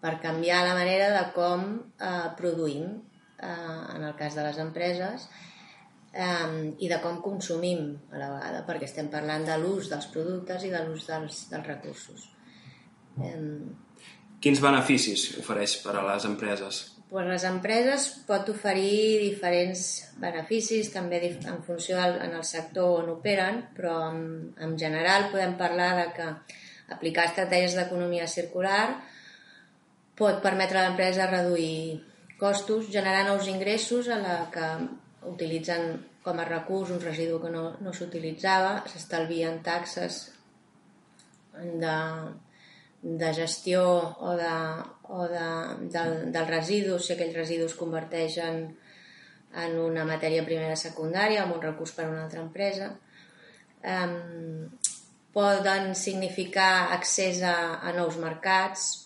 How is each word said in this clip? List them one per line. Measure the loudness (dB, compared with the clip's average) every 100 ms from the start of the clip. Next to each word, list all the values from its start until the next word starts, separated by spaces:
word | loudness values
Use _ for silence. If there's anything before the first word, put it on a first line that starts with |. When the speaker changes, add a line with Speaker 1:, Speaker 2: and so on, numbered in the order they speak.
Speaker 1:
per | -2 -4
canviar | -2 0 4 4 6
la |
manera | 4 4 6 6 4
de | 2
com, | 2 2 2 0 -4 -8 -8
eh, | -4 -2 -4 -2
produïm, | -2 0 0 -2 -6 -8 -14 _ _ -14
eh, | -10 -8 -8 -10 -10 -8
en |
el | -8 -6
cas | -6
de | -2
les | -4 -4
empreses, | -6 -2 -2 0 -2 -6 -12 -18 -20 -20 -20 -20 -20 -20 -14
em, | -4 0 0 0 -2 -4 -4
i | 0
de | 0
com | 0 -4
consumim | -4 -4 -2 0 0 0 -2 -6 -12
a | -10
la | -8
vegada, | -6 -6 -6 -6
perquè | -6
estem | -6 -6 -6
parlant | -4 -2 -2
de | 0 0
l'ús | 2 0 -2
dels | -6 -6
productes | -4 -2 -4 -4 -6
i | -2
de | -2
l'ús | -4 -6 -6
dels, | -6 -6 -10 -10
dels | -10 -8
recursos. | -10 -10 -14 -16 -20 -20 -20 -20 -20 -20 -20 -20 _ -14 -8
Em, | -8 -6 -8 -8 -12 -14 -20 -20 -20 -20 -20 2
Speaker 2:
Quins | 4 8
beneficis | 8 6 6 4 4 0 -2 -6
ofereix | -4 -2 0 -2
per | -2 -2
a | 0
les | 0
empreses? | 0 -2 -2 -2 -4 -8 -10 -20 -10
Speaker 1:
Pues | -4 -2
les | 0
empreses | 0 -2 2 4 4 4 0 -4 0
pot | 0 2
oferir | -2 2 2 4 4 6 6 4
diferents | 0 2 4 4 0 -4 -6 -10 -8
beneficis, | -6 -4 0 0 2 0 0
també | -4 -2 0
dif-, | 0 -4 -8
en | -8
funció | -6 -6 -2 2
del, | 4 2
en | -2
el | -4
sector | -4 -6 -6 2 4 4
on | 2
operen, | -2 2 4 2 0 -6
però | -6 -2 -2 -2
en, | -4 -6 -8 -10 -8
en | -4 -2
general | -2 2 4 6 4
podem | 2 0 2
parlar | 0 2 4 4
de | 0
que | -2 -6 -8 -12 -20 -20 -20 -14
aplicar | -4 0 4 2
estratègies | 2 4 4 4
d'economia | 2 0 0 0 0 -2
circular | -4 -4 0 2 4 2 0 -8 -20 -20 -20 -20 -20 -20 _ _ _ _ 2
pot | 4 4
permetre | 2 2 2 4
a | 4
l'empresa | 4 4 4 2
reduir | 4 4 2 2 -2 -4 -8 -10 -20 -20 -2
costos, | 0 0 0 -2 0
generar | 0 4 4 4
nous | 2 0
ingressos | -2 0 0 2 0 0
a | -2
la | 0 -2 -2
que | -4 -4 -2 -6 -8 -18 _ -12
utilitzen | -6 -4 -2 -2 -2 -2 -4 -10 _
com | -4 -4
a |
recurs | -2 -4 -2 -4 -2
un | -4
residu | -4 -2 -2 -2
que | -2
no, | -4 -6 -6
no | -8
s'utilitzava, | -8 -6 -6 -6 -2 2 4 4 0 -6
s'estalvien | -14 -6 -2 -2 0 -2 -2
taxes | -2 -2 -4 -6 -4 -6 -12 -20 _ _ _ _ _ _ _ _ -20 _ _
de, | -12 -8 -2 0 0 -2 -6 -8 -12 -18 _ -20 -20 _ _
de | -6 0 0
gestió | 0 -2 -2 2 4 6 6 4 -4
o | -2 0
de, | 0 0 -2 -6 -10 -16 -10
o | -4 -2
de, | -2 -2 -4 -6 -6 -4
del, | -2 0 -2 -2
del | -2 0
residu, | 0 2 2 2 0
si | 0
aquell | -2 -2
residu | -2 -2 0 -2
es | -2
converteix | -4 -4 -4 -2 -2 -2
en, | -4 -4 -6 -12 -20 -20 -20 -20 -20 -20 _
en | -8 -4 0
una | 0 0
matèria | 0 0 2 2
primera | 2 0 0 -2
secundària, | -4 -4 -2 2 4 4
en | 2
un | 0
recurs | -4 -4 -8
per | -6 -6
a |
una | -4
altra | -6 -8
empresa. | -10 -2 -2 -2 -6 -10 _ -20 -20 -20 -20 -20 _ _
Em, | -4 0 0 -4 -8 -10 -8 -8 -10 -2 -2 -2 -18 _ _ 4
poden | 6 6 4 2 0
significar | -2 -4 -2 -2 -2 -2 4 6 6 4
accés | 0 0 2 2 2
a, | 2 2 0 -2
a | -2
nous | 0 0 0
mercats | -4 -2 2 4 4 -2 -4 -4